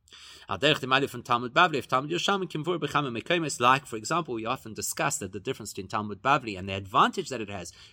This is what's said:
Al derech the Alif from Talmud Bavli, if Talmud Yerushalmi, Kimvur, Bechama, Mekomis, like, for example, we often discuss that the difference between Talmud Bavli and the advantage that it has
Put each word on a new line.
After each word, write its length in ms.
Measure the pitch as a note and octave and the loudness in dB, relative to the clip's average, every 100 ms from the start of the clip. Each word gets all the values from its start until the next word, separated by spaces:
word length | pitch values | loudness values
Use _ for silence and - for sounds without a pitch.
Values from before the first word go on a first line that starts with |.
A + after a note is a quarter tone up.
| _ - - - - | _ -20 -20 -20 -10
Al 100 | G2 | 0
derech 220 | C#3 D3+ | 2 4
the 60 | B2+ | 4
Alif 240 | C3 C3+ | 2 2
from 120 | A#2+ | -2
Talmud 300 | - A#2+ B2 | 0 0 2
Bavli, 220 | C3+ F3 | 4 4
if 120 | C#3+ - | 4 0
Talmud 240 | C3 D3 | -2 0
Yerushalmi, 400 | E3+ - G3+ F#3 | -2 0 0 -2
Kimvur, 280 | D#3+ D3+ F3 | -4 -2 -2
Bechama, 360 | D3 F3 C#3+ | 0 0 0
Mekomis, 460 | A#2 - F3 D3+ - | -4 -2 0 0 2
like, 240 | A#2+ C3 | 4 4
for 120 | - A2+ | 2 -8
example, 360 | A2 E3 D#3+ | -2 -2 -2
we 140 | A#2 A2 | -4 -4
often 260 | C3+ A2+ | -4 -6
discuss 460 | G#2+ - - D#3 - | -8 -6 -2 -2 -2
that 140 | G2 | -6
the 60 | G2 | -6
difference 360 | C3 C3+ G#2+ | -6 -6 -8
between 140 | - F#2 | -10 -4
Talmud 340 | A2+ G#2+ G2 | -4 -4 -2
Bavli 360 | C3 C#3+ A#2+ F#2+ | 2 2 2 -6
and 80 | G2 | -4
the 60 | |
advantage 560 | F#2+ G2 A#2+ G#3+ G#3+ F3 | -4 0 4 4 2 -6
that 140 | B2+ | -6
it 80 | G#2 | -6
has 240 | G2+ F2 - - | -8 -12 -14 -20